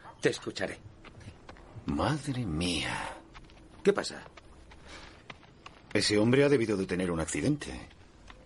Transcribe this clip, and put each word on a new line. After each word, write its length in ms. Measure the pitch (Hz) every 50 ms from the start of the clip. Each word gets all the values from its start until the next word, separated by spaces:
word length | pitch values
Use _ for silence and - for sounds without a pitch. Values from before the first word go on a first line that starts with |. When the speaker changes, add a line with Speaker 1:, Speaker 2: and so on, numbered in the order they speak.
| - - - -
Speaker 1:
te 80 | - 147
escucharé. 500 | 117 - - 113 - - 98 87 - - - - - - - - - - - - - - - - - - - - - - - -
Speaker 2:
Madre 580 | 73 73 85 113 151 147 127 143 131 123 120
mía. 520 | 95 78 78 87 90 87 78 - - - - - - - - - - - - - - - - - - - - -
Speaker 1:
¿Qué 80 | 202
pasa? 320 | 196 - 92 - - - - - - - - - - - - - - - - - - - - - - - - - - - - - - - - - - - - - -
Speaker 2:
Ese 240 | 104 90 - 104 104
hombre 280 | 107 117 123 135 143
ha 40 | 143
debido 280 | 147 127 113 107 107 95
de 80 | 95
tener 260 | 92 95 87 95 87
un 80 | 85 82
accidente. 720 | 80 - - 78 73 127 151 143 - - - - - - - - - - - - - - - - -